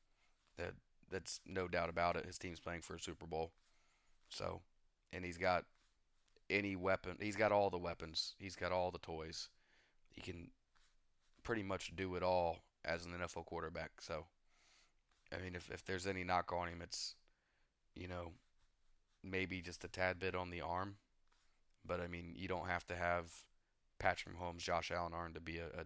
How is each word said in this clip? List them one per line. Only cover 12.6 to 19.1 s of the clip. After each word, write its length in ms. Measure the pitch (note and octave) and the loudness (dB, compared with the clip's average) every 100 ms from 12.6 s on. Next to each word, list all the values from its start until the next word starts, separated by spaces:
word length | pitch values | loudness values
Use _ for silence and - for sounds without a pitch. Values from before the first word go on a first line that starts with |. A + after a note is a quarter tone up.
| - _ | -8 _
as 220 | E2 E2+ F2 | -2 -2 -2
an 80 | |
N 80 | F2 | -4
F 140 | F2 F2 | -4 -4
L 60 | |
quarterback. 480 | - E2+ D#2+ E2+ - - | -4 -4 -2 -4 -6 -8
So, 240 | - D#2 - _ _ _ - - _ _ _ _ - | -4 -4 -6 _ _ _ -20 -20 _ _ _ _ -10
I 100 | - | -6
mean, 140 | F#2 F2+ | -4 -6
if, 140 | - | -6
if 140 | - - | -8 -4
there's 220 | F#2+ F#2 | -2 0
any 160 | F#2 | 0
knock 280 | F2+ F2+ - | 4 4 4
on 160 | F2 F2 | 0 0
him, 140 | E2+ | -4
it's, 340 | E2+ - - - _ _ _ _ _ _ _ - | -6 -6 -6 -8 _ _ _ _ _ _ _ -10
you 120 | F2+ | -6
know, 240 | F2+ E2+ E2+ _ _ _ _ _ - _ | -6 -6 -10 _ _ _ _ _ -20 _